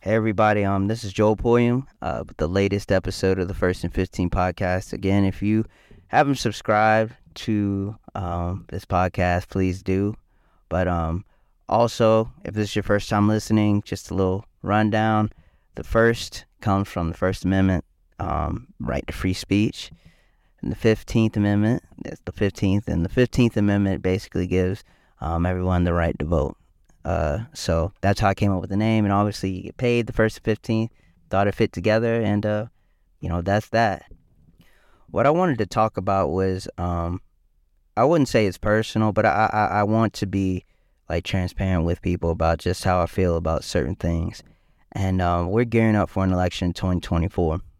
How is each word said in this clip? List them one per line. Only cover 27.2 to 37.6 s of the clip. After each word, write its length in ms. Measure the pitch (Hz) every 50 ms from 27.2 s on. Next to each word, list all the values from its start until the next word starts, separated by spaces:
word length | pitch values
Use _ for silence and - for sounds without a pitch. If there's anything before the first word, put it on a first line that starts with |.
| 82 76 73 101 113 - -
so 360 | - - - 85 82 82 85 - _ -
that's 180 | 95 101 -
how 80 | - 98
I 60 | 98
came 180 | - - 101 98
up 80 | 92
with 80 | 90 -
the 80 | 98
name, 300 | 98 107 113 110 110 107
and 60 | 101 101
obviously 360 | 101 104 104 98 - - 95
you 140 | 95 92 -
get 160 | - - _
paid 280 | 127 123 120 120 117
the 60 | 107 -
first 240 | - 110 110 -
and 80 | - _
fifteenth, 480 | - 107 - _ - 113 110 113 113 _ _ _ _ _ _ _ _
thought 160 | - 95 101
it 80 | 104 98
fit 180 | - 117 - -
together, 480 | - 90 107 107 113 113 117 117 117
and, 240 | 113 104 104 104 101
uh, 220 | 104 104 104 110 120 _ _ _ _ _ _ _ _ _ _
you 80 | - 87
know, 100 | 87 87
that's 300 | 87 92 98 104 107 -
that. 340 | - 113 117 110 92 69 - - - - _ _ _ _ _ _ _ _ - _ _ _ _ _ _ _ _ _
What 160 | - - 113
I 60 | 135
wanted 260 | 156 170 185 180 143 113
to 80 | 110
talk 300 | 90 - 120 110 110 -
about 320 | - 98 101 98 98 95 71
was, 400 | 76 92 95 95 92 92 - - -
um, 460 | - 90 87 87 85 85 85 87 92 - _ _ _ _ _ _ _